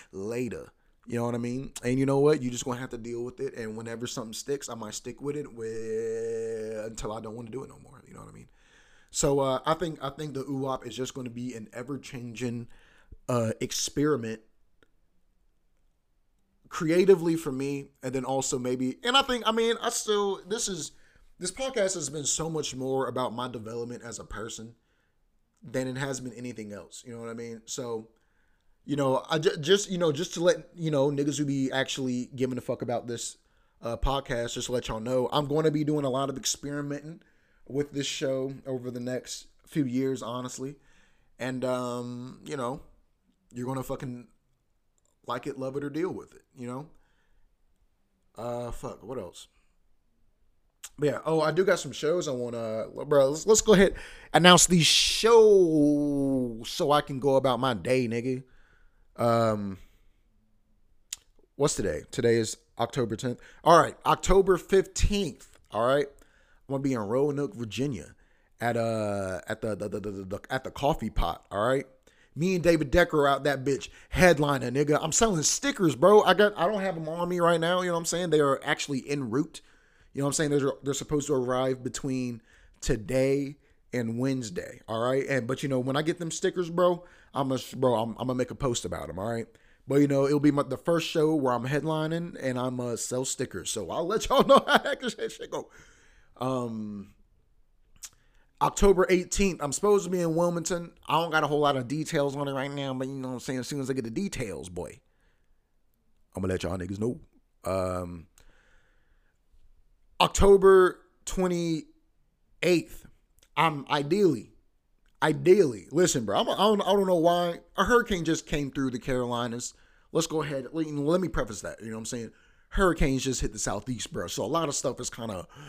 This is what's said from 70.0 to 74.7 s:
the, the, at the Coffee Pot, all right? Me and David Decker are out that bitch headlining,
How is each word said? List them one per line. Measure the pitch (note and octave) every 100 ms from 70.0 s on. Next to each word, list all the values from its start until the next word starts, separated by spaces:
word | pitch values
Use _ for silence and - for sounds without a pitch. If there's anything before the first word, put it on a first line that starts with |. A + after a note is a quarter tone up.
the, | G2+
the, | G2 F#2+ F#2+ -
at | C3
the | -
Coffee | - C#3 - A2
Pot, | - E2+ - -
all | G2 A2+
right? | C3+ - _ _ _ _
Me | C3 F3 F3+
and |
David | E3 E3 C#3+
Decker | F3 E3+ D#3
are | C#3+
out | C3+
that | C#3+ C3+
bitch | B2+ B2+ - - -
headlining, | C3 F3+ D#3+ D3 C3+ B2